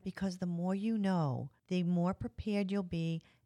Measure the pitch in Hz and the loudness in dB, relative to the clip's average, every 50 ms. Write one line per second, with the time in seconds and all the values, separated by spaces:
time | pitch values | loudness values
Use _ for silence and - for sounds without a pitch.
0 | - 196 180 - 190 196 180 185 185 180 175 170 175 185 190 196 202 226 226 220 | -10 -10 -6 -2 -2 -2 -2 -2 -4 -2 -2 0 0 0 0 0 0 0 0 2
1 | 196 190 190 175 156 139 127 120 120 139 _ _ _ - 175 180 180 170 180 175 | 2 2 2 2 2 2 0 -2 -4 -8 _ _ _ -2 0 2 2 4 4 4
2 | 170 180 196 - - 240 - - - 220 208 202 202 185 196 202 190 175 170 165 | 4 2 0 -2 -6 -8 -8 -6 -4 0 0 0 0 0 0 -2 -2 -2 -2 -2
3 | 165 165 165 165 - - _ _ _ | 0 0 -2 -2 -6 -10 _ _ _